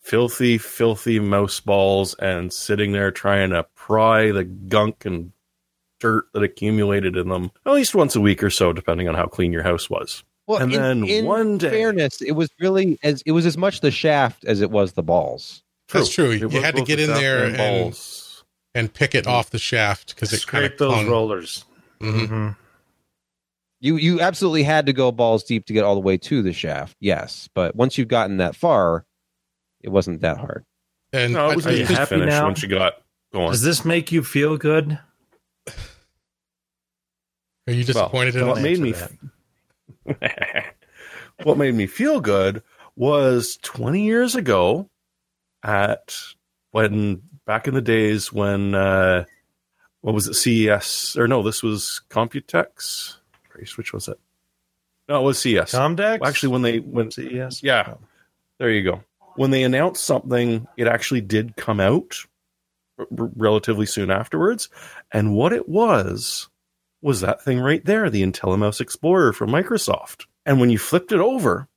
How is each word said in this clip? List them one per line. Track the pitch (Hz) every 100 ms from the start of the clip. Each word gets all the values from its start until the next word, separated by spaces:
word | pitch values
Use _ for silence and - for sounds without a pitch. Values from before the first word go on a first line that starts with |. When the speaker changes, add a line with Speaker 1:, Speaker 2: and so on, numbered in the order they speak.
Speaker 1:
Filthy, | - 110 120 - 123 113
filthy | - - 117 107 - 110
mouse | 104 101 101 -
balls | - 101 98 98 95
and | - 95 92 90
sitting | - - 101 104
there | 101 98
trying | - 98 98 95
to | 87 80 _
pry | - 110 110 110 110
the | 98
gunk | 90 95 95 104 107 -
and | 101 87 87 _ _ _ _ _ _ _
dirt | 117 107 -
that | 107
accumulated | 101 - 104 107 101 101 98 90
in | 90
them | 92 90 _ -
at |
least | 285 254
once | 202 147 113
a |
week | 101 95
or | 101
so, | - 90
depending | 85 - 85 90
on |
how | 82 82
clean | - 90
your | 85
house | 87 85 -
was. | 87 - - _ _ -
Speaker 2:
Well, | 214
Speaker 1:
And | 131
Speaker 2:
in, | 135
Speaker 1:
then | 131 127
Speaker 2:
in | 101 151 170
Speaker 1:
one | 214 220 202
day | 165
Speaker 2:
fairness, | 220 226 196 143 -
it | 131
was | 156 160 _
really | 180 190 190 147
as, | 151 139 -
it |
was | 165 170
as | 151
much | 190 -
the | 147
shaft | - 156 147 127 -
as | - 104
it | 101
was | 104 98
the | -
balls. | 82 85 73 64 - - _ _ _
Speaker 3:
That's | 185 -
Speaker 1:
True. | - 143
Speaker 3:
true. |
Speaker 1:
It | 110
Speaker 3:
You | 110
Speaker 1:
was | 143
Speaker 3:
had | 143 143
to |
Speaker 1:
both | 127
Speaker 3:
get | 151
Speaker 1:
the |
Speaker 3:
in | 151
Speaker 1:
shaft | 143
Speaker 3:
there | 139 131
Speaker 1:
and | 123 -
Speaker 3:
and, | 104 98
Speaker 1:
balls. | 87 - - - - - _ _ _
Speaker 3:
and | 120 113
pick | - 139
it | 135 127
Speaker 1:
Mm-hmm. |
Speaker 3:
off | 123 113
the | 113
shaft | - 117 104 98 - -
'cause | 104
it | 104 -
kinda | 117 135
Speaker 4:
Scrape | -
those | 139
Speaker 3:
clung. | 117 107
Speaker 4:
rollers. | 117 110 98 82 - - _ _ _
Speaker 3:
Mm-hmm. | 107 110
Speaker 4:
Mm-hmm. | 110 110 107 101 _ _ _ _ _ _ _ _ _ _ _ _
Speaker 2:
You, | 131 160
you | 160 175
absolutely | 175 180 185 160
had | 143 156 143
to |
go | 131 127
balls | 117 117 113
deep | - 113 -
to |
get | 107
all | 101
the | 101
way | 95 92
to | - 143
the | 95
shaft, | 82 80 71 71 _
yes. | 101 80 - - -
But | - 87 113
once | 127 -
you've | 117
gotten | 120 101 98
that | 90 -
far, | 170 131 90 82 - _ _ _ _ _ _ _
it | -
wasn't | 98 92 82
that | 82 71
hard. | - - _ _ _ _ _
Speaker 3:
And | 135 120
Speaker 1:
No, | 120 147
it |
Speaker 3:
I, | 156
Speaker 1:
was | 165
Speaker 3:
I |
Speaker 1:
easy | -
Speaker 3:
just | 123
Speaker 1:
to | 175
Speaker 4:
Happy | 143 92
Speaker 1:
finish | 90
Speaker 4:
now? | 147
Speaker 1:
once | 151 98
you | 98
got | 95 92 - _ _ _
going. | 104 85
Speaker 4:
Does | 110
this | 135 165
make | 160 170 165
you | 165
feel | 123 143 147 156
good? | 151 156 151 151 _ _ _ _ _ _ - - - _ _ _ _ _ _ _ _ _ _ _ _ _ _ _ _ _ -
Speaker 3:
Are |
you | 120
disappointed | 120 113 98 127 123
Speaker 1:
Well, | 123
Speaker 3:
in | 123
Speaker 1:
what | 117
Speaker 3:
it? |
Speaker 1:
made | 143 180
me | 139
Speaker 4:
Answer | 87 - - 139 _ _ _ _ _ _ - - -
Speaker 1:
f-, | - - - - - _ _ -
<laughs> | - - - _
what | 151 143
made | 139
me | 117 98
feel | - 269 294
good | 110 98 95 104 _ _ - -
was | 127 147 135 123 120 -
twenty | - - 117 175
years | 214 226 247
ago | 254 160 113 101 131 196 _ _ _ _ _ _ _
at | 104 101 101 104 - - - - _ _ _
when, | 110 107 104 104 95 113 - -
back | 110 143
in |
the | 131
days | 117 113 107 107 -
when, | 104 101 101 101
uh, | 98 98 95 92 90 87 _ _ _ _ _ _ _
what | 107
was | 107 92
it, |
C | - - 113
E | 107
S, | 104 - - - -
or | 120
no, | 131
this | 104 107
was | 117 107 - - _
Computex. | - 117 139 - 170 - _ - - - - _ _ _
Christ, | - - -
which | -
was | 104 -
it? | - _ _ _ _ _ _ _ _ -
No, | 143
it |
was | 135 131
C | 127 101
E |
S. | 80
Speaker 4:
Comdex? | 123 143 170 208 220 135
Speaker 1:
Actually, | 143 139
when | 123
they, | 120 117
when | - 120 110
Speaker 4:
C | 120 131
E | 127
S? | 131 131
Speaker 1:
Yeah. | 139 120 101 -
Speaker 4:
Oh. | _ _ _ _ _ _
Speaker 1:
There | 123
you | 107
go. | 92 90 _ _ _ -
When | 135
they | 135
announced | 127 131 175 180
something, | - 131 131 123 120 113 117 -
it | 117
actually | 117 - 127
did | 101 107 117 -
come | - 104
out | 95 147 - - - _ _ _ _ _ _ -
r-, | - 117
r-, | 117 117
relatively | 107 107 - 107 104
soon | - 95
afterwards. | 95 120 156 175 233 - - - - _
And | 110 107
what | 104 151
it | 233 -
was, | 170 226 143 95 98 - - - _ _ _ _ _
was | 151 117
that | 92 -
thing | - 123
right | 127 156
there, | - 220 196
the | 107
IntelliMouse | 95 - 101 95 104 104
Explorer | 120 - 156 185 139
from | - 107
Microsoft. | 139 175 233 - - - - - _
And | - 135
when | 123
you | 110
flipped | - 170 180
it | 214
over | 208 262 147 90 135